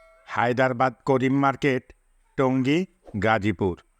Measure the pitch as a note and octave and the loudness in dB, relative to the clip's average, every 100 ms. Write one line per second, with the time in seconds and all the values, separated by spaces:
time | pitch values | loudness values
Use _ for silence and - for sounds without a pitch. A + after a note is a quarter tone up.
0 | - _ - - A#2 B2 C3 A#2+ C3 B2+ | -20 _ -10 -4 -2 0 0 0 -2 -2
1 | - C3 C3 C#3 C#3 B2+ C#3+ B2+ - - | -2 0 2 0 0 0 -2 -2 -4 -18
2 | _ _ _ - C3 C3 C3 D#3+ F#3 _ | _ _ _ -2 0 0 0 0 -2 _
3 | - G#2 G#2+ A2 G2+ G2+ G2 E2 _ _ | -12 -4 0 2 0 -2 -2 -4 _ _